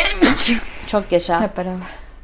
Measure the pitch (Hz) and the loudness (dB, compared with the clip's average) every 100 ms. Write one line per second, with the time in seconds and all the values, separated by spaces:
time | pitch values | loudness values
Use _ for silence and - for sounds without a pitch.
0 | 370 415 269 277 - 233 - - - 208 | 0 4 4 4 2 0 -2 -12 -4 -2
1 | 202 175 170 170 208 208 185 185 180 - | 2 0 2 0 0 -4 -6 -6 -10 -14
2 | - - | -18 -20